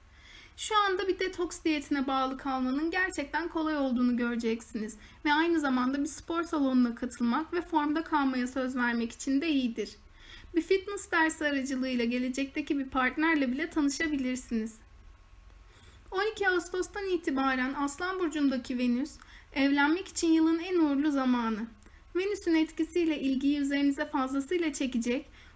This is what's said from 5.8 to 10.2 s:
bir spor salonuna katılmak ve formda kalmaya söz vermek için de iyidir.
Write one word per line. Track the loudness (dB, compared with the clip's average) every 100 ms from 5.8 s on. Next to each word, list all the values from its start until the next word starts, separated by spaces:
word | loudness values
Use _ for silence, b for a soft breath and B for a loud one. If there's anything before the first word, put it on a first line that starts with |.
| 2 0
bir | -2
spor | -6 -4 -4
salonuna | -2 0 4 4 4
katılmak | 0 -6 -2 0 0 -2
ve | -4
formda | -2 0 0 0
kalmaya | 0 2 2 0 -2
söz | -2 -4 0
vermek | 0 0 -2
için | -4 -2 0
de | 2
iyidir. | 0 0 -2 -6 -10 -20 B